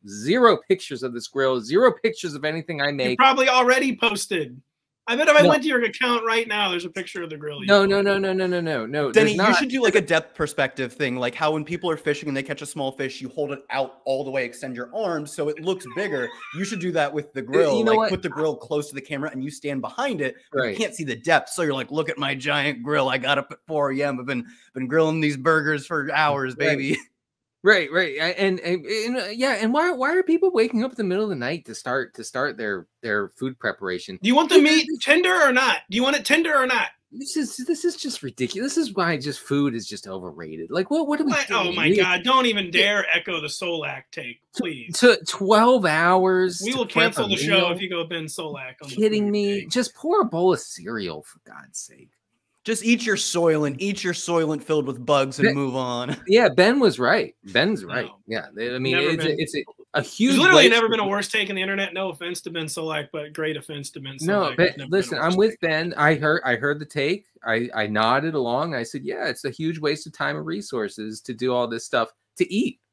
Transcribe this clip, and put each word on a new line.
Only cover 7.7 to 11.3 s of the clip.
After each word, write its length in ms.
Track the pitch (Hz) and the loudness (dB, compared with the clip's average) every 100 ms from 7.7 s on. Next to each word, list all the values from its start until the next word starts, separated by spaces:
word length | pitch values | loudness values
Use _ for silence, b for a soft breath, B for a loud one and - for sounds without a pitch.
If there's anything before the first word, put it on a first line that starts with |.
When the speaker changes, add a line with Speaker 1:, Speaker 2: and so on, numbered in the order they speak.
| 202 196 | 6 8
Speaker 1:
no, 160 | 196 | 4
Speaker 2:
posted. 180 | 202 196 | 2 2
Speaker 1:
no, 140 | 196 | 2
no, 120 | 190 185 | 0 0
no, 0 | |
no, 140 | 180 | 0
no, 240 | 165 139 113 | 0 -2 -2
no. 240 | 147 143 | -2 4
Speaker 3:
Denny, 180 | 113 - | 6 4
Speaker 1:
There's 20 | |
Speaker 3:
you 60 | 165 | 4
Speaker 1:
not. 180 | 208 180 | 4 4
Speaker 3:
should 140 | 269 | 2
do, 120 | 262 | 2
like, 120 | 226 | 4
a 80 | 190 | 2
depth 320 | 160 160 - | 4 0 0
perspective 580 | - 151 - 135 - 127 | -6 -4 0 -2 -2 -8
thing, 240 | - 139 127 | -4 -4 -2
like 180 | 123 | -4